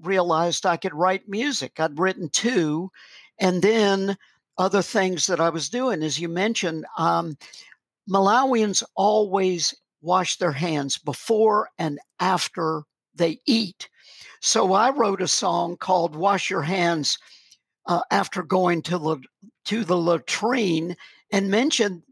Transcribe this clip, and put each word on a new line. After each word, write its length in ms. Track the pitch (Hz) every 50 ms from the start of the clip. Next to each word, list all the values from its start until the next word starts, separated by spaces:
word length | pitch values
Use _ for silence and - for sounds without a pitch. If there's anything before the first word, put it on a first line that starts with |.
realized 680 | 165 175 196 190 180 175 165 156 170 175 160 - -
I 100 | 190 170
could 180 | 165 - 190 151
write 340 | 151 175 185 190 190 - 208
music. 500 | 196 208 254 294 262 208 - 127 _ -
I'd 200 | 160 160 147 147
written 300 | 175 190 190 - 185 143
two, 600 | - - - 233 254 208 165 151 151 160 180 190 _ - - - - - - - _ -
and 220 | 196 185 180 180 165
then 540 | 202 220 226 214 202 196 190 190 196 196 - _ _ _ _ _ _ _ -
other 240 | 185 190 180 202 175
things 440 | - - 220 190 185 185 156 -
that 140 | - 185 151
I 100 | 165 170
was 180 | 156 165 143 -
doing. 340 | - 240 262 - - 156 156
As 160 | 156 147 -
you 100 | 170 170
mentioned, 560 | 165 175 190 220 226 - - 175 160 156 156 - - -
um, 380 | 160 170 170 170 170 165 151 - - - - - - - - _ _ _ _ _ - -
Malawians 720 | 185 196 196 196 214 247 277 269 254 226 214 208 190 - - - -
always 800 | - 190 208 208 214 214 196 185 196 190 185 185 170 156 - - _ _ _ _ _
wash 360 | - 160 180 185 180 - - -
their 140 | 190 170 143
hands 460 | 131 170 175 - 170 139 139 - -
before 720 | - 151 127 - - - 226 214 220 220 208 208 - - _ -
and 200 | 165 156 147 147 - _ _ -
after 640 | 180 185 190 170 - - - - 165 160 160 156 151 _ _ _ _ _ _
they 260 | - 175 165 160 - -
eat. 420 | - 220 226 220 175 - - - - _ _ _ - - - - - - -
So 320 | - - - 220 220 185 190
I 180 | 196 220 254
wrote 320 | 277 294 233 202 196 185 185
a 60 | 170
song 480 | - - - 185 170 175 175 170 175
called 400 | - - - 185 180 165 170 151
Wash 340 | 156 170 196 202 180 - -
Your 120 | 190 175 143
Hands, 540 | 156 190 190 170 170 170 160 143 - - - _ - - - _ _ - _ _ _ _ _ -
uh, 160 | - 175 170 - -
After 320 | - 202 190 - - 202 170
Going 400 | 143 185 185 185 175 175 165 147
to 160 | - 175 180
the, 220 | 151 156 160 139 123 - _ _ - 202 _ _ -
to 180 | - 208 226 240
the 120 | 156 180
Latrine, 1000 | 180 165 170 170 160 - - - - 196 226 254 262 220 185 165 160 160 175 180 - - - - _ _ -
and 180 | - 190 196 196
mentioned 520 | 190 214 254 311 - - 233 208 185 170 - _